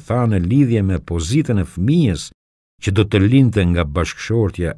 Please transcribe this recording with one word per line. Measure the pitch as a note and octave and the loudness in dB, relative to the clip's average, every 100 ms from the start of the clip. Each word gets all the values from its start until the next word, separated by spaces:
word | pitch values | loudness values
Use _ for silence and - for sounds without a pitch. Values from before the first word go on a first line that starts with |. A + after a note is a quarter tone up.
tha | - A#2+ A#2+ | -2 -2 0
në | G2+ | 0
lidhje | F2 C3 C3+ A#2 | 2 2 2 2
me | F#2+ F2+ | 0 -2
pozitën | - E2+ D#2+ C3+ - G#2+ | -4 -6 -2 -2 0 -2
e | F2+ | -4
fëmijës | - G2+ E3 C#3 D#2+ - _ _ _ _ _ | -4 0 2 0 -2 -8 _ _ _ _ _
që | - | -4
do | G2 G#2 | 0 2
të | G#2 | 2
lindte | G2 C3 C3 G#2 | 4 4 4 2
nga | F2 F2 D#2 | 0 0 -2
bashkëshortja | D2+ E2 - - A2+ G#2 E2+ E2+ | -4 -6 -6 -4 -2 -2 -4 -8